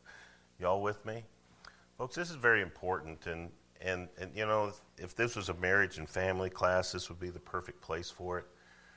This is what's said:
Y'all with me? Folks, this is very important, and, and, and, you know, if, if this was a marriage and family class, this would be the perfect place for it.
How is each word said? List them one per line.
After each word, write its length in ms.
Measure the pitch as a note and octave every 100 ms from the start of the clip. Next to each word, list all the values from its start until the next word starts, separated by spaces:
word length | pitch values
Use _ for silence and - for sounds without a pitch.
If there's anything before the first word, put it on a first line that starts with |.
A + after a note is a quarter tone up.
| - - - - _ -
Y'all 220 | F2+ G2
with 240 | G#2 G#2 A2
me? 180 | A2+ A2+ - _ - - - - -
Folks, 180 | B2+ E3
this 140 | F3
is 80 | D3+
very 240 | A#2+ A2
important, 680 | F2+ - F2+ F#2 D#2+ D#2+ F2+
and, 240 | E2 F2 - - -
and, 260 | F#2 F2+ F2+ -
and, 120 | F2+
you 120 | F#2+ G#2+
know, 220 | G#2+ G#2
if, 120 | G2 - -
if 180 | F2+ -
this 200 | A#2+ G#2+
was 140 | F#2+
a 40 | E2+
marriage 420 | F2+ G2 F#2+ D#2+
and 120 | D#2
family 400 | F#2 F#2+ F#2 F#2
class, 420 | - F2+ F#2 F#2
this 180 | F2 -
would 100 | F2
be 100 | F2+
the 100 | F2
perfect 420 | - F#2 F2 -
place 280 | - E2 F2+
for 300 | - F2+ F2+
it. 60 | - - - - -